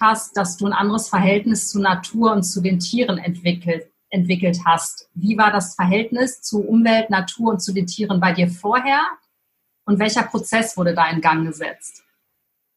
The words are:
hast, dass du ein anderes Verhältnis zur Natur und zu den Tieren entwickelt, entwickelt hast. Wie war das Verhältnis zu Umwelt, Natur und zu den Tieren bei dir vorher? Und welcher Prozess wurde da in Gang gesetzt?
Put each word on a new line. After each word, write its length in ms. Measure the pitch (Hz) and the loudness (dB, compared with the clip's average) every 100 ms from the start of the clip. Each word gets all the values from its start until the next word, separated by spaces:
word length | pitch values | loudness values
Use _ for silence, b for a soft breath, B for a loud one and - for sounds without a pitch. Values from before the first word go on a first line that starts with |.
hast, 340 | 220 220 - 208 | 2 2 -2 -4
dass 220 | 180 - | -4 -2
du 80 | 202 | -2
ein 80 | |
anderes 340 | 190 202 220 - | 0 0 -2 0
Verhältnis 640 | 190 190 202 220 214 - | 2 2 2 0 -2 -2
zur 120 | 202 | -2
Natur 520 | 196 180 - 220 226 | 0 0 -2 0 2
und 100 | 208 | 2
zu 180 | 180 196 | 0 -2
den 180 | 185 180 | 0 0
Tieren 380 | - 240 240 180 | 0 -2 0 -2
entwickelt, 720 | 175 - 175 175 175 160 - _ _ | -4 -4 -2 -2 -2 -4 -6 _ _
entwickelt 500 | 196 175 180 185 175 170 | -2 0 0 0 0 0
hast. 440 | 165 - - - | 0 -2 -12 -14
Wie 240 | 170 196 214 | -4 -2 2
war 140 | 214 | 2
das 240 | 202 180 - | 2 -2 -2
Verhältnis 680 | 180 202 226 240 254 - | 2 2 0 -2 -2 -4
zu 200 | - 208 | -4 -4
Umwelt, 480 | 202 220 226 226 220 | 2 4 6 4 2
Natur 420 | 196 180 - 233 | 0 0 -2 -2
und 80 | 202 | 0
zu 120 | 202 | -2
den 140 | 190 180 | -2 -4
Tieren 320 | - 208 185 | -4 -2 2
bei 140 | 175 | 2
dir 160 | 170 175 | 2 0
vorher? 520 | - 202 247 262 277 339 370 _ _ _ _ _ _ - | 0 -2 0 2 0 0 -6 _ _ _ _ _ _ 0
Und 140 | 196 | 0
welcher 240 | 214 233 | 2 0
Prozess 520 | 226 220 - 226 220 - | -2 -4 -2 -2 -2 0
wurde 160 | 175 | 0
da 160 | 170 160 | 2 2
in 120 | 165 | 2
Gang 240 | 160 160 160 | 2 2 -2
gesetzt? 580 | 156 151 - - - _ _ _ _ _ _ _ | -6 -10 -10 -18 -20 _ _ _ _ _ _ _